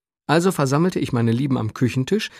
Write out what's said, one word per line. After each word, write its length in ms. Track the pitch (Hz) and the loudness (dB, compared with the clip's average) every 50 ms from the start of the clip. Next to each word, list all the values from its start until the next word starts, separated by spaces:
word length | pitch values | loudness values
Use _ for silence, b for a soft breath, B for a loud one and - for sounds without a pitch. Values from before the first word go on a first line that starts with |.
| _ _ _ _ _ | _ _ _ _ _
Also 240 | - 147 170 170 190 | 0 2 2 2 2
versammelte 480 | 180 - 143 131 135 147 170 185 - - | 2 0 0 0 2 2 2 0 0 -2
ich 140 | - - | -2 -2
meine 200 | - 120 117 113 | 0 0 2 2
Lieben 240 | 113 120 139 139 131 | 0 0 0 0 -2
am 160 | 120 110 107 - | -2 -2 -4 -2
Küchentisch 560 | - 131 117 - 131 131 - 190 220 - B B | -2 -2 0 0 -2 -2 0 -2 -2 -2 B B